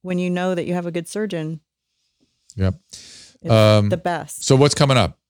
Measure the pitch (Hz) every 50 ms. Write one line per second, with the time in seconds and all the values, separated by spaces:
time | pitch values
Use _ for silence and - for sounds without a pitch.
0 | - 180 180 180 180 180 180 180 180 185 185 175 160 - 175 180 170 175 165 175
1 | 170 - - 202 214 208 185 165 156 156 165 151 _ _ _ _ _ _ _ _
2 | _ _ _ _ _ _ _ _ _ _ - - 95 92 90 - _ _ - -
3 | - - - - - - _ _ - 170 117 110 107 107 107 107 101 101 95 85
4 | - 175 170 151 156 - - - - - 139 131 143 143 - - 151 135 135 123
5 | 98 87 - _ _